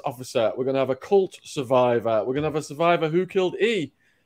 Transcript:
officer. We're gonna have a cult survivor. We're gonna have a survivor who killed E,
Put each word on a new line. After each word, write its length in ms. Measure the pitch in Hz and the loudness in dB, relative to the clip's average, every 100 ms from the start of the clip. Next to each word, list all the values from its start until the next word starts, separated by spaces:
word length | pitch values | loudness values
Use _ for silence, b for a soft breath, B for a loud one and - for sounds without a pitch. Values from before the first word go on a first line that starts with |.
| - | -8
officer. 480 | 123 127 127 110 104 | -8 -6 0 0 0
We're 80 | |
gonna 140 | 131 135 | -2 0
have 100 | 131 | 0
a 80 | 131 | -2
cult 420 | - 202 185 - | 2 2 2 -6
survivor. 840 | - - 120 127 123 120 110 110 | -12 -10 2 4 4 2 2 0
We're 80 | 113 | 0
gonna 140 | 131 151 | -2 -2
have 100 | 151 | -4
a 60 | |
survivor 480 | 147 143 170 170 156 | -8 -2 2 2 2
who 160 | 165 185 | 0 0
killed 300 | 190 180 - | 0 -2 0
E, 360 | 214 220 139 _ _ _ | 0 0 -4 _ _ _